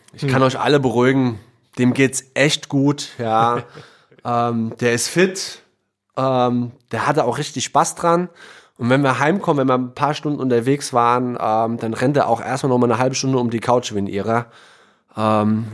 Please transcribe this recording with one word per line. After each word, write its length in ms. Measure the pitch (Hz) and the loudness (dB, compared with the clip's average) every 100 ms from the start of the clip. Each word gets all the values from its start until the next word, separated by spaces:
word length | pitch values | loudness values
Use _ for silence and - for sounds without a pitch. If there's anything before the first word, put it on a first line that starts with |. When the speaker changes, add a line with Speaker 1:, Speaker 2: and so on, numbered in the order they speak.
| _ | _
Speaker 1:
ich 80 | - | -8
Speaker 2:
Hm. 80 | 143 | -2
Speaker 1:
kann 120 | 131 | 2
euch 160 | 131 131 | 2 2
alle 220 | 117 147 | 2 2
beruhigen, 580 | 131 113 127 135 127 107 - _ _ - | 2 2 4 4 0 -4 -12 _ _ 0
dem 140 | 123 | 0
geht's 320 | 123 135 131 - | 4 2 0 -6
echt 380 | - 147 - - | 0 0 0 -2
gut, 400 | 139 139 143 - - | 0 0 0 -6 -8
ja. 400 | 113 110 117 120 - | -2 2 2 0 -6
Speaker 2:
<laughs> 60 | - - _ _ - | -18 -20 _ _ -14
Speaker 1:
Ähm, 480 | 120 - 120 117 113 - | -4 -2 0 -2 -4 -2
der 140 | 120 | -2
ist 160 | 120 - | 0 0
fit, 540 | 170 190 - - - _ _ _ _ _ - | 2 0 0 -10 -14 _ _ _ _ _ -4
ähm, 540 | 131 127 123 123 120 - _ | -2 2 2 0 -4 -10 _
der 160 | 113 131 | -4 0
hatte 160 | 147 | 0
auch 140 | 123 120 | 0 -2
richtig 260 | 147 131 | -6 -6
Spaß 320 | - 139 160 - | -2 0 0 0
dran. 320 | 170 170 180 - - - - - | 0 2 0 -8 -20 -20 -20 -6
Und 100 | 120 | 0
wenn 140 | 135 | 2
wir 160 | 139 123 | 2 2
heimkommen, 400 | 147 196 185 143 | 0 0 0 0
wenn 40 | 131 | 2
wir 80 | 127 | 0
ein 180 | 123 123 | -2 -4
paar 180 | 143 | -4
Stunden 240 | 147 151 147 | -2 -4 -4
unterwegs 540 | 131 117 120 143 - | 0 0 2 -2 0
waren, 440 | 123 117 123 123 120 | 0 2 2 0 -4
ähm, 360 | 110 110 113 117 | -2 0 0 -2
dann 140 | 113 | -4
rennt 240 | 110 127 143 | -2 0 2
er 120 | 107 | 2
auch 120 | 113 | 0
erstmal 300 | - 131 139 | -2 -4 0
noch 80 | 123 | 2
mal 80 | 120 | 2
eine 120 | 113 | 2
halbe 180 | 131 131 | 0 -2
Stunde 220 | 135 131 | -2 0
um 120 | 120 | 0
die 80 | 117 | -2
Couch 340 | 113 123 123 | 0 0 0
wie 60 | 104 | -4
ein 80 | 98 | -4
Irrer. 400 | 98 98 113 117 - - _ _ _ _ - | -4 -2 -2 -4 -14 -20 _ _ _ _ -4
Ähm, 480 | 110 107 107 110 113 | 0 2 2 0 -4